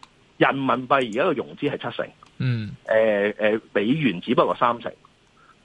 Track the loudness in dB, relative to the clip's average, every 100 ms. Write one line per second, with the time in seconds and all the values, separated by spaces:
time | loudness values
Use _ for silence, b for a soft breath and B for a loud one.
0 | -20 _ _ _ 0 2 0 0 2 0
1 | 2 0 0 -2 -6 -6 -6 -4 -8 -8
2 | -10 -10 -20 -6 -2 -2 -6 -10 0 2
3 | 4 2 0 0 0 0 -2 -2 0 2
4 | 0 -2 0 2 2 2 0 0 -6 -12
5 | _ _ _ _ b _